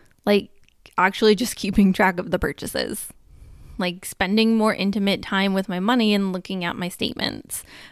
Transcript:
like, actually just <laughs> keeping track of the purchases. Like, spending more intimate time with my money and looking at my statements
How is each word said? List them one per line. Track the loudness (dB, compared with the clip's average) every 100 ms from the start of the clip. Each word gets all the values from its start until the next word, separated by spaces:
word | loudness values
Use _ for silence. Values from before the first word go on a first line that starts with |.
| _ _ 0
like, | 0 0 -12 -20 _ -8 0
actually | 0 4 4 4
just | 0 -4
<laughs> |
keeping | 0 4 4
track | 4 2 0
of | -4
the | -4
purchases. | -4 -6 -6 -4 -4 -6 -12 -18 _ -20 -20 -20 -16 -6
Like, | -6 -6 -12
spending | -2 2 4 4 4
more | 2
intimate | 2 -2 0 0 0
time | -2 0 0
with | 0 -2
my | -2
money | 0 2 2
and | 2 0
looking | -4 -6 -6
at | -6 -6
my | -8
statements | -6 -6 -4 -6 -6 -12 -14 -14 -20 -20